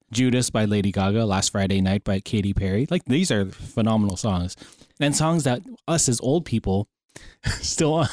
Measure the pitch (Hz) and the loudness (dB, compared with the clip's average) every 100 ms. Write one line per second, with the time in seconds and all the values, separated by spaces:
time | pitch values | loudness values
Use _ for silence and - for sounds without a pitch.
0 | _ 113 127 123 120 117 107 104 98 98 | _ 0 2 2 0 0 2 2 0 0
1 | 98 107 110 98 - 104 98 98 95 98 | 0 2 2 0 0 0 0 2 2 0
2 | - 95 - 110 98 98 95 101 139 175 | 0 -4 -2 -2 0 0 0 0 0 -2
3 | - 139 190 107 95 - - - 110 110 | 0 0 2 0 -2 -6 -8 -2 2 2
4 | 104 92 113 90 90 - - - - _ | 0 0 -2 -2 -4 -8 -20 -20 -20 _
5 | 147 143 156 170 135 123 - 226 - 165 | -2 0 0 2 0 -2 -6 -14 -4 0
6 | - 117 127 165 - 113 101 95 104 _ | 0 0 0 0 0 -4 0 -2 -2 _
7 | _ - - - - - - - 156 170 | _ -20 -20 -10 -8 -6 -6 0 0 2
8 | 131 | 0